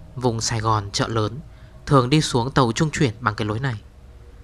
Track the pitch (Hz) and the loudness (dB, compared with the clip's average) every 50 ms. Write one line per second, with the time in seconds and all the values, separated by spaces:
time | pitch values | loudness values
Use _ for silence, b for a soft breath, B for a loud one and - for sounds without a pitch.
0 | - - - 127 123 127 113 113 - - 120 113 107 113 110 107 98 98 - - | -16 -14 -8 -2 -2 0 0 0 -2 -2 -2 0 0 2 0 0 0 -2 -2 -2
1 | 131 104 113 113 107 104 113 147 - B B B B B B B B - 147 135 | -2 0 0 0 -2 -2 -4 -8 -14 B B B B B B B B 4 4 4
2 | 123 123 143 156 151 - - 123 113 135 - 147 131 113 113 - 165 151 - - | 6 6 4 2 2 2 0 0 0 0 2 2 2 2 2 0 0 0 0 2
3 | 156 120 107 113 127 107 104 - 113 107 107 117 135 135 113 101 - - - - | 0 0 0 0 -4 -4 -2 -2 -2 -2 -2 -2 -2 -4 -4 -6 -8 -14 -20 -20
4 | - - - - - - - - | -20 -20 -20 -20 -20 -20 -20 -20